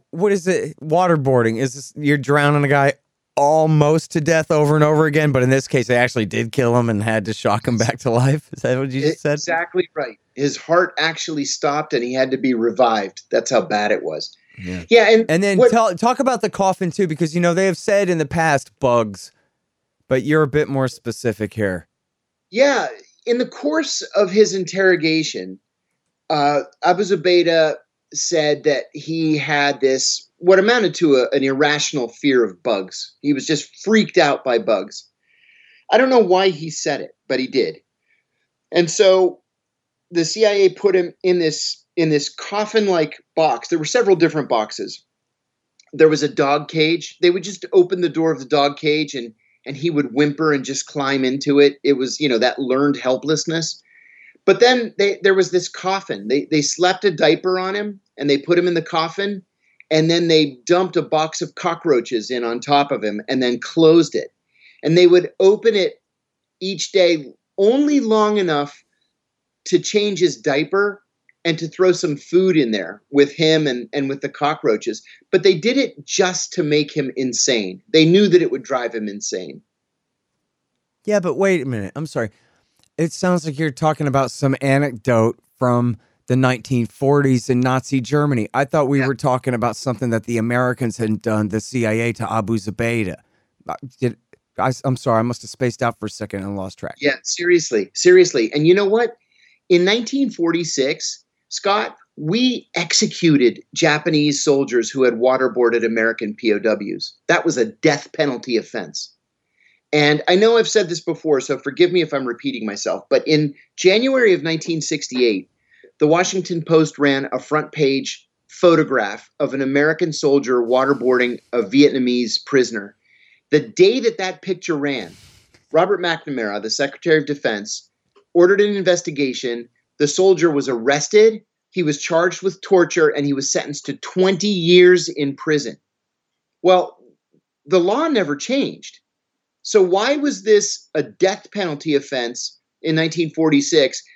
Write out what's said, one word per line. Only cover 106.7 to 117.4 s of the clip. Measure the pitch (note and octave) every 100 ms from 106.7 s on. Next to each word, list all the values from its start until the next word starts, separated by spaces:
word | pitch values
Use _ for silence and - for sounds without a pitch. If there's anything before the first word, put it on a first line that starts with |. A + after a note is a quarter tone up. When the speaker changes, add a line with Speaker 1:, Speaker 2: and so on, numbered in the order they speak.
| G#2 G2 F2+ - - -
Speaker 2:
That | F3
was | E3+ B2+
a | A2
death | - D#3 C#3+ -
penalty | - C#3+ A#2+ B2+ A2+
offense. | - A2+ E2 - - _ _ _ _ _ _ _ _
And | D3+ D3 D3+ -
I | F3+
know | A3 A#3
I've | -
said | G#3+ E3+
this | E3
before, | F3 D#3+ D#3+ C3+
so | C3 C3+
forgive | D3 C#3 F3
me | F3
if | D3+
I'm | C#3 B2+
repeating | A#2 C#3 A#2 G#2+
myself, | G2+ - - -
but | - -
in | D3+ D3 - _ -
January | F#3 G#3+ C4 C4 A3
of | E3
nineteen | D#3 D#3+ E3+ D#3+
sixty-eight, | - D3+ - B2+ A#2+ F#2+ - _ _ _ _ -
the | D3+
Washington | E3+ F#3 F#3+ - E3+
Post | D#3+ D#3+ D3+ -
ran | C#3+ C3+ C3+
a |
front | -